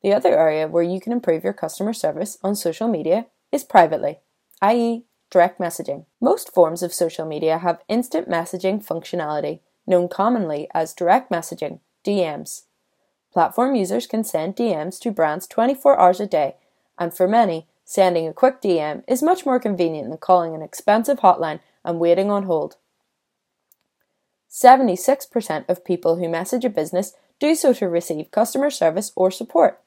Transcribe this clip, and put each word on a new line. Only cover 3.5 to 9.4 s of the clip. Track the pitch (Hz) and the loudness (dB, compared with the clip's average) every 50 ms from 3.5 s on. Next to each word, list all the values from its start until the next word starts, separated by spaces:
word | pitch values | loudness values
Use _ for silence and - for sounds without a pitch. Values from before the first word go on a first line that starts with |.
is | - 285 - | -6 -6 -6
privately, | _ - 208 170 156 156 - - 143 156 - _ _ _ _ _ _ _ _ - | _ 4 6 6 6 2 -2 -4 -6 -6 -8 _ _ _ _ _ _ _ _ 0
i | 202 233 | 2 2
e, | 240 233 233 233 226 240 _ _ _ _ _ | 2 0 -2 -4 -6 -10 _ _ _ _ _
direct | - 190 170 180 175 _ | 2 4 4 4 2 _
messaging. | 185 170 - - 165 - 143 147 156 _ _ _ | -6 -6 -6 -8 -8 -8 -8 -10 -10 _ _ _
Most | 233 262 381 453 - - - | 0 0 0 0 -2 -4 4
forms | 185 175 156 165 170 180 | 4 4 4 4 -4 -8
of | 170 - | -8 -2
social | - 180 165 - - 160 | -2 -2 -2 -2 -6 -8
media | 160 156 151 160 160 160 165 | -8 -6 -4 -2 -2 -2 0
have | 175 180 170 - _ | -2 -4 -4 -4 _
instant | _ - 233 247 - - 320 - - | _ -2 -2 -2 -2 -4 -6 -4 -2
messaging | 175 170 165 170 - 180 175 190 196 208 202 | -4 -4 -4 -6 -8 -4 -4 -2 -4 -4 -6
functionality, | - 170 165 165 - - 180 160 151 151 147 | -8 -8 -8 -8 -8 -8 -6 -6 -4 -4 -4